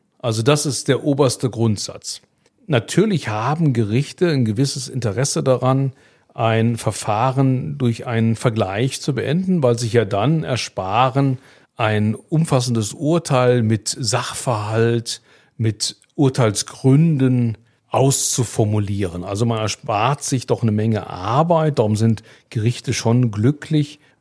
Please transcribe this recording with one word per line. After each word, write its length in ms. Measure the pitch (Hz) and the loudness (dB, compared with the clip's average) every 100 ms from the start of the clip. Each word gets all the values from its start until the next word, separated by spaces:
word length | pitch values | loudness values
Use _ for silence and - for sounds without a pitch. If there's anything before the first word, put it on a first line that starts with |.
| _ _ | _ _
Also 240 | 123 110 | -4 0
das 240 | 113 147 151 | 2 2 0
ist 220 | 123 - | -2 0
der 160 | 123 | 0
oberste 460 | 151 135 131 - 131 | 2 2 2 0 -2
Grundsatz. 680 | 110 113 101 - - - - _ _ _ _ - | 0 0 0 -6 -12 -12 -14 _ _ _ _ -2
Natürlich 600 | 127 - - 220 175 - | 0 2 0 0 0 -4
haben 440 | 107 117 156 156 | -4 -2 0 0
Gerichte 560 | 117 104 117 139 - 180 | 0 0 -2 -4 -2 0
ein 160 | 143 | 2
gewisses 440 | 113 104 139 143 127 | 0 0 -2 -4 -8
Interesse 540 | 131 110 98 139 - | -6 -4 -2 -2 0
daran, 500 | 135 127 127 135 135 - _ _ _ | 0 2 2 0 0 -6 _ _ _
ein 420 | - 113 113 113 113 | -2 0 2 2 0
Verfahren 1000 | - 104 - 107 131 127 135 127 156 143 | -4 -4 -2 0 0 2 2 0 -4 -2
durch 280 | 123 117 - | -2 -2 -4
einen 300 | 113 113 110 | 0 0 0
Vergleich 640 | 131 110 95 101 135 - | -2 0 -2 -2 -4 -4
zu 140 | - | -4
beenden, 480 | 123 101 160 190 180 | -4 -2 -2 0 2
weil 160 | 127 117 | 2 2
sich 160 | 120 | 0
ja 100 | 117 | 0
dann 400 | 101 101 120 160 | 2 0 2 0
ersparen, 920 | 110 120 - - 95 107 131 127 139 127 - - _ - | 0 -4 -6 -8 -2 2 2 2 0 -2 -8 -20 _ -4
ein 380 | 110 107 107 | 0 2 0
umfassendes 800 | 110 - 160 160 135 120 117 104 | -2 -2 0 2 2 2 0 -2
Urteil 680 | - 139 170 - 131 123 123 | -4 0 0 2 2 4 4
mit 320 | 110 110 - - | 2 0 -2 -6
Sachverhalt, 1200 | 120 120 - - - 110 107 113 117 117 113 - _ _ _ - | -4 -4 -4 -6 -4 -4 -2 0 2 0 -4 -10 _ _ _ -4
mit 400 | 113 107 - - _ | -2 -2 -6 -8 _
Urteilsgründen 1400 | - 135 131 113 101 - - 135 135 165 147 131 127 117 107 _ _ _ | 0 2 4 0 0 -6 0 4 6 4 4 2 2 0 -4 _ _ _
auszuformulieren. 1400 | 110 135 135 - - 117 - 104 107 101 101 95 87 | 0 2 2 -2 -2 -2 0 0 0 -2 -2 -4 -6
Also 220 | 90 101 117 | -8 -2 -2
man 120 | 113 | 0
erspart 640 | 107 - - 104 117 143 | -4 -4 -4 0 0 0
sich 240 | - 131 - | -2 -4 -2
doch 160 | 117 | -2
eine 100 | 117 | 0
Menge 360 | 104 110 107 - | 0 0 -2 -4
Arbeit. 680 | - 95 127 170 165 156 139 | -8 -2 2 2 2 2 2
Darum 180 | 107 104 | 2 2
sind 260 | 113 107 - - _ | 2 0 -6 -20 _
Gerichte 420 | 117 110 120 - | -4 -2 -2 -4
schon 380 | - 117 123 123 | -2 2 2 2
glücklich, 680 | 104 117 147 - 156 147 - _ _ | 2 0 0 -2 -2 -2 -8 _ _